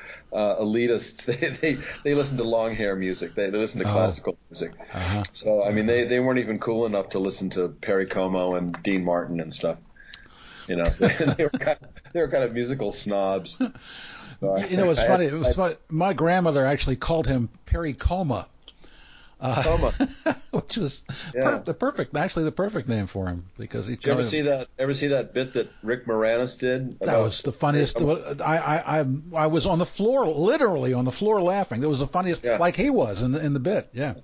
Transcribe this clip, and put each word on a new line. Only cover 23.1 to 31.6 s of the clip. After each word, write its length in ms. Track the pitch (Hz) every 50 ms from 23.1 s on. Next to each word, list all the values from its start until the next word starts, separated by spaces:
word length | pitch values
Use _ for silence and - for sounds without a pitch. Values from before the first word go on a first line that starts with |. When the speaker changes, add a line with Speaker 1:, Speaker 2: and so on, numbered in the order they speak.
| - 98 92
Speaker 2:
him, 180 | 90 87 87 87 92 - -
because 280 | 107 - - 113 98
he 80 | 107 123
Speaker 1:
Did 100 | - -
you 60 | - 127
ever 100 | 127 123
Speaker 2:
called 20 |
him 60 | 113
Speaker 1:
see 120 | 127 156 147
that? 260 | 143 139 131 123 - - -
Ever 160 | 131 135 139
see 120 | 135 147 143
that 260 | 139 135 117 - -
bit 180 | 123 131 131 -
that 160 | 123 110 - - - -
Rick 240 | 107 120 127 127
Moranis 520 | 117 113 110 110 110 117 117 127 127 - -
did 400 | - 127 127 135 131 127 123 -
Speaker 2:
That 80 | - 180
Speaker 1:
about 100 | 139 113 110
Speaker 2:
was 180 | 113 107 - -
the 100 | 135 123
funniest. 460 | - - 147 143 147 143 135 - 117
Speaker 1:
Perry 180 | 165 147 151
Como? 260 | - - - 143 139 160
Speaker 2:
I, 140 | 147 156
I, 440 | 165 151 143 151 156 - - 147 156
I, 60 | 147 131 131 147 151 175 175
I 100 | 160 156 156
was 180 | 156 165 -
on 120 | 196 180 165
the 60 | 175
floor, 420 | - - - 196 226 262 277 240
literally 680 | 160 160 143 160 208 277 320 277 220 180 143 127 127 127
on 100 | 123 123
the 80 | 127 123
floor 300 | - 196 214 220 202 175
laughing. 400 | 175 185 202